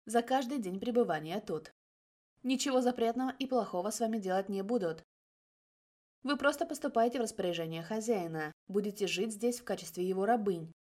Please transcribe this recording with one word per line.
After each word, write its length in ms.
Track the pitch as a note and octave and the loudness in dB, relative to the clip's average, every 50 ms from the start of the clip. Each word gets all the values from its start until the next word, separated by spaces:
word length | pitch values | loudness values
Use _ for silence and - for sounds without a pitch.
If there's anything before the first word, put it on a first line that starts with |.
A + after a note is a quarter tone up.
| _ | _
за 160 | A3 A3 A#3 | 0 2 2
каждый 380 | A#3+ A#3+ C4 C4+ C4+ A#3 D4 C#4 | 4 4 2 2 2 0 -2 -2
день 200 | G#3 F3+ F#3 G3 | -2 -4 -4 -2
пребывания 600 | - B3 A3+ B3 A#3 F#3 E3 D3+ D#3 D#3 F3 A3 | -2 2 4 4 4 4 2 -2 -2 -4 -6 -4
тут. 320 | - - E3+ D3+ D#3 - - _ _ _ _ _ _ _ _ _ _ _ _ _ - | -4 -4 -4 -6 -6 -10 -18 _ _ _ _ _ _ _ _ _ _ _ _ _ -2
Ничего 360 | B3 C4+ B3 - C#4+ B3+ B3+ | 0 0 0 2 2 2 4
запретного 520 | B3 B3 B3 B3 A#3 A3+ A#3 B3+ C4 C4 - | 4 4 2 2 2 0 2 0 -2 -2 -2
и 80 | - C4+ | -4 -4
плохого 440 | C4+ C4 A#3+ G3+ - - F3+ F3+ G#3 | 0 0 0 0 0 -2 -2 -2 -2
с 100 | A3+ - | -2 0
вами 180 | A#3 A3 A3 | 0 0 0
делать 300 | A3+ F#3+ F#3 F#3 G3 G3 | -2 0 0 0 0 0
не 140 | G#3 G3 G3 | 0 -2 -4
будут. 420 | G3 G3+ B3 A#3+ F#3+ E3 D#3+ E3 - _ _ _ _ _ _ _ _ _ _ _ _ _ _ _ _ _ _ _ _ _ _ _ - | 0 0 0 0 0 0 -2 -6 -10 _ _ _ _ _ _ _ _ _ _ _ _ _ _ _ _ _ _ _ _ _ _ _ -4
Вы 140 | B3+ C#4+ | -2 -2
просто 280 | C4 C4 C#4+ D4 - E4 | 2 2 2 2 2 -2
поступаете 540 | E4 D4+ - - C#4+ - A3+ A3+ B3 B3 C4+ | -4 -2 -4 -4 0 4 4 4 4 4 0
в 40 | A3+ | -2
распоряжение 600 | G#3+ - - F#3+ F3+ E3+ E3+ E3 D#3+ E3 E3 E3 | -2 -2 -2 0 0 0 -2 -4 -4 -6 -6 -6
хозяина, 680 | - A3 A3 G#3+ A#3 A#3 F#3+ E3+ E3 D#3+ D#3+ D#3 D3+ - _ _ - | -4 -4 -2 0 0 0 0 0 -2 -4 -4 -4 -6 -8 _ _ -2
будете 360 | F#3+ G#3 G3 G#3 G3+ - G3+ | 0 0 0 0 -2 -2 -2
жить 280 | F3 E3 F3+ G#3 A3+ G#3+ | 0 0 0 -2 -2 -2
здесь 260 | G3+ A3+ A#3+ A#3+ - | 0 0 0 0 -2
в 60 | - | -4
качестве 420 | - G3 F3 - - - F3+ F3+ | -4 -6 -4 -6 -8 -6 -2 -2
его 180 | F#3 F#3 F#3+ G3 | 0 0 2 4
рабынь, 460 | G#3+ A#3+ A#3 G#3 G3+ F3+ E3 E3 E3 - _ _ | 4 4 4 2 0 -2 -2 -6 -10 -14 _ _